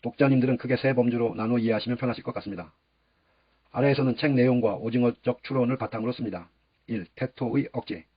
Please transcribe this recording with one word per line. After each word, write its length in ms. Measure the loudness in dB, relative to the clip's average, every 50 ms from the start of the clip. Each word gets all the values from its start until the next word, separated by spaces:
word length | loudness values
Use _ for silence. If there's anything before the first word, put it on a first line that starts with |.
독자님들은 560 | -8 -8 0 2 4 4 4 4 4 2 0 0
크게 180 | 0 -2 -2
세 180 | 2 2 0 2
범주로 400 | 2 2 2 2 0 0 -2 -2
나눠 260 | -2 -2 0 0 2
이해하시면 380 | 2 2 0 0 0 -4 -4 -2
편하실 280 | -2 -4 -4 -4 -6
것 80 | -8 -8
같습니다. 400 | -8 -8 -8 -8 -8 -10 -12 _ _ _ _ _ _ _ _ _ _ _ _ _ _ _ _ _ _ _ _
아래에서는 460 | _ 0 2 2 4 4 2 0 0 0
책 160 | 0 2 4
내용과 420 | 4 4 4 4 4 2 0 0
오징어적 680 | 0 -4 -2 0 2 2 2 0 _ _ -4 -4 -4 _
추론을 340 | -4 -2 0 0 0 0 -2
바탕으로 340 | -4 -6 -4 -4 -4 -4
씁니다. 380 | -4 -4 -6 -6 -6 -8 -10 -12 _ _ _ _ _ _ _ -6
일, 180 | -6 -6 -6 -8 _
태토의 540 | -8 -8 -8 _ -6 -4 -2 0 -2 -2 -2
억지. 320 | _ -10 -8 -8 -10 -10 -10 _ _